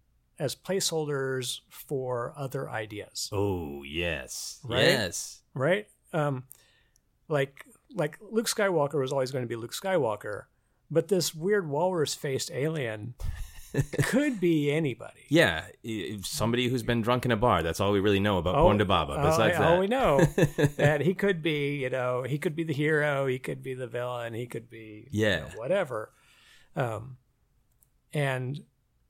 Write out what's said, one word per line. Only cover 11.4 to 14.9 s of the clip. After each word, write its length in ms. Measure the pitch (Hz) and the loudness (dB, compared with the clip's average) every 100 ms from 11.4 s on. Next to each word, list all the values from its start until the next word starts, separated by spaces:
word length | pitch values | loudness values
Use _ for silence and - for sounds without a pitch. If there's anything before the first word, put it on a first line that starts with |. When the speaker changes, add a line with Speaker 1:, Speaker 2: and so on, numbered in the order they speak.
| 180 208 165 | 0 0 0
Speaker 1:
walrus-faced 840 | 143 180 180 143 - 151 131 - | 0 0 0 -2 -4 -4 -4 -4
alien 640 | 123 151 160 120 107 113 - - - - - | -2 -2 -2 -4 -6 -10 -6 -6 -6 -10 -14
Speaker 2:
<laughs> 400 | - - 147 - | -4 -2 0 0
Speaker 1:
could 360 | 143 240 294 220 | 2 2 2 2
be 320 | 175 160 143 | 2 4 2
anybody. 500 | 151 156 | 0 0